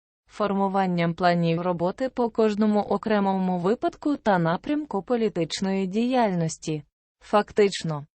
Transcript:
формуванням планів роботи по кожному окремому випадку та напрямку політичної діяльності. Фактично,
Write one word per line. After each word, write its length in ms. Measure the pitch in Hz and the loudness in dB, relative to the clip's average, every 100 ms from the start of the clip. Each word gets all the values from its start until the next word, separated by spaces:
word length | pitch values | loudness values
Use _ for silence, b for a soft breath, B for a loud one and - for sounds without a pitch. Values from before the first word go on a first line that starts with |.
| _ _ _ | _ _ _
формуванням 880 | - 202 196 196 196 190 175 170 | -4 -2 0 0 0 0 0 0
планів 480 | 165 180 175 170 165 | 0 2 2 2 0
роботи 480 | 180 175 175 - 262 | 0 0 -2 -2 -6
по 200 | - 240 | -2 -2
кожному 500 | - 220 202 214 208 | 2 0 2 2 2
окремому 800 | - 202 - 208 196 190 185 180 | 0 -2 0 0 2 0 0 0
випадку 560 | 175 233 349 - 311 285 | 0 0 -2 -4 -4 -2
та 240 | 226 185 | 2 2
напрямку 640 | 165 170 - 302 302 196 | 2 -2 -2 -4 -4 -6
політичної 880 | 185 240 220 - 160 - 190 190 190 | -2 0 0 -2 -4 -2 -2 -2 -2
діяльності. 960 | 202 240 254 220 180 160 - - 156 - _ _ _ | -2 0 2 0 0 -2 -4 -6 -6 -8 _ _ _
Фактично, 800 | - 214 202 - 202 - 165 151 143 | 0 0 2 2 2 2 -6 -6 -8